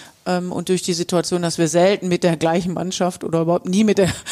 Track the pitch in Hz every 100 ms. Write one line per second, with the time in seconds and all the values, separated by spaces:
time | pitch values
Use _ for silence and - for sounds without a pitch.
0 | - _ - 180 180 - 175 185 - 170
1 | 175 175 165 180 170 156 165 170 185 208
2 | 185 175 180 160 160 165 175 170 175 180
3 | 180 - - 165 165 175 - 185 214 196
4 | 185 - -